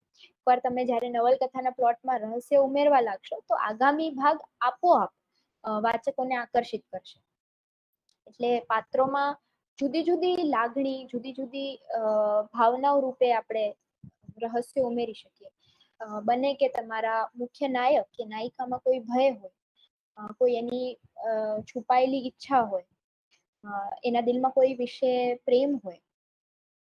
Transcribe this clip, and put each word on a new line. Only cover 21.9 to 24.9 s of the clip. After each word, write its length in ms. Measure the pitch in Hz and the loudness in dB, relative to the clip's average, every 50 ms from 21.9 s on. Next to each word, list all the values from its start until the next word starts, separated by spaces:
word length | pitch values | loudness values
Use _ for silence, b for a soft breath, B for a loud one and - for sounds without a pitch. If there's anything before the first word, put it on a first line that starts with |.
| 254 254 262 269 269 269 240 | 4 4 4 4 0 -2 -4
ઈચ્છા 340 | 254 _ _ - - 277 254 | -6 _ _ -6 0 2 2
હોય, 240 | 226 208 196 180 - _ _ _ _ _ _ _ _ _ _ _ _ _ _ _ - | 2 2 -4 -6 -8 _ _ _ _ _ _ _ _ _ _ _ _ _ _ _ -14
અ, 40 | 208 202 202 202 202 - - - | -10 -8 -8 -8 -8 -10 -6 -4
એના 180 | 240 240 240 | 0 0 0
દિલમાં 300 | 226 247 240 254 262 262 | 2 2 0 2 0 2
કોઈ 220 | 262 269 254 269 262 | 4 4 4 4 2
વિશે 640 | 240 247 240 | -2 -6 -6